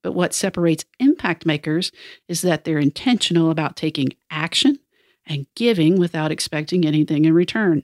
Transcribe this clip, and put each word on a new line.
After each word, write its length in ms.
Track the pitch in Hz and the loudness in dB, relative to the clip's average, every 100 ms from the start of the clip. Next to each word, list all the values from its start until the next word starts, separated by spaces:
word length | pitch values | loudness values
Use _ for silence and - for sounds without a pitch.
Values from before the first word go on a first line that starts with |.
But 100 | 180 | -6
what 200 | 180 180 | -2 -2
separates 540 | - 196 180 170 156 - _ | -2 -6 -2 0 0 -6 _
impact 460 | 269 349 226 165 | 0 2 -2 -2
makers 480 | 170 147 151 156 185 _ - - _ | -2 -2 -2 -4 -4 _ -20 -20 _
is 140 | 170 | -4
that 240 | 180 156 | 0 -2
they're 140 | - 156 | -2 0
intentional 720 | 143 - - 240 - 170 165 | 0 0 0 0 2 2 2
about 260 | 160 151 - | 0 -4 -4
taking 340 | 160 151 135 - _ | -6 -4 -6 -6 _
action 480 | 156 165 - - 277 _ _ _ _ - | -8 -4 0 0 0 _ _ _ _ -8
and 200 | 147 139 | -8 -8
giving 460 | - 240 208 156 190 | -2 0 2 4 4
without 320 | 175 165 156 | 2 0 -4
expecting 540 | 156 - 156 151 180 156 | -4 -6 -6 -4 0 2
anything 400 | 151 151 151 160 | 2 0 2 4
in 80 | |
return. 480 | 165 175 226 208 156 | 4 2 0 0 0